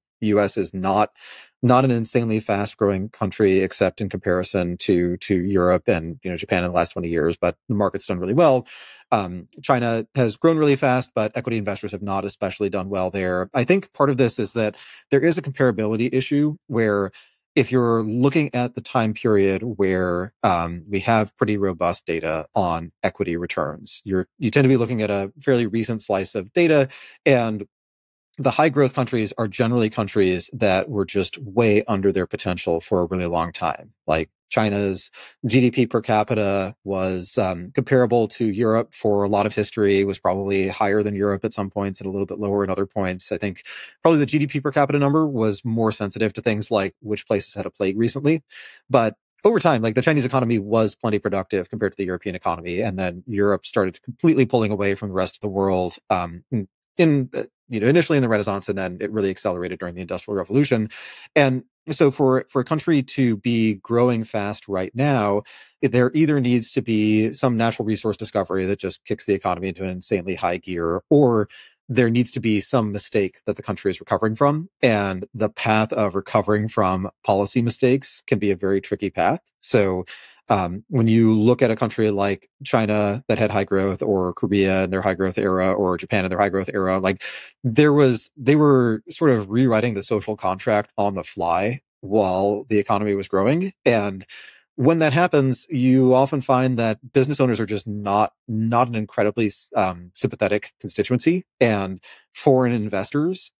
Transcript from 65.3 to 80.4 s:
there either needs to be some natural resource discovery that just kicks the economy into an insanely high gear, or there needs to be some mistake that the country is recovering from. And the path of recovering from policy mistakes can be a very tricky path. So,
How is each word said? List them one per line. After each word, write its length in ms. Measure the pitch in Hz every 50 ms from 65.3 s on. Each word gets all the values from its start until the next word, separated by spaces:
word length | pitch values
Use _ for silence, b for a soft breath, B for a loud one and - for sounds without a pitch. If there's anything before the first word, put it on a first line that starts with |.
| 101 104 B B B B B B B B
there 300 | - - - 127 123 123 -
either 260 | 151 160 147 151 139
needs 300 | 123 123 123 120 113 -
to 100 | - 123 107
be 500 | 117 110 107 107 107 107 107 110 120 135
some 240 | - - 127 120
natural 280 | 113 117 117 110 - 110
resource 320 | 107 107 92 - 110 101
discovery 480 | - 107 - - 104 92 - 90 95 92
that 140 | 95 101 -
just 240 | - 90 - - _
kicks 200 | - - - -
the 80 | - 98
economy 360 | 95 - 95 87 87 92 95
into 140 | 87 - 95
an 60 | 92
insanely 460 | 92 92 - - 113 92 85 98 92
high 220 | - 95 87 90
gear, 440 | - - 92 90 85 85 82 87 85 - -
or 380 | 151 143 143 123 117 107 101 B B B B B B B _ -
there 220 | 120 123 123 117
needs 200 | 117 123 120 -
to 80 | - 127
be 200 | 98 113 107 101
some 320 | - - - 123 110 104
mistake 480 | 101 101 - - - 107 98 90 - _ _
that 100 | 107 104
the 80 | - -
country 260 | - 95 - - 98
is 100 | 90 -
recovering 360 | - - 104 92 113 110 110
from. 340 | - 147 143 151 156 170 - _ _
And 440 | - 123 110 104 101 98 95 92 101 - -
the 160 | 107 107 104
path 420 | - - - 113 107 107 110 - -
of 220 | 113 107 98 87
recovering 520 | 98 - - - 110 98 - 107 104 107
from 420 | 110 - 113 98 92 92 92 98 101 - _ -
policy 360 | - 101 98 101 98 - 127
mistakes 600 | 117 117 - - 135 123 131 135 - - - - -
can 120 | - 120 101
be 120 | 104 101
a 60 | 98
very 240 | 85 98 95 98 98
tricky 280 | - - 101 - 104 92
path. 300 | - 92 85 101 151 175 - _ _ _
So, 440 | - - - 113 101 95 92 90 90 B B B B B B B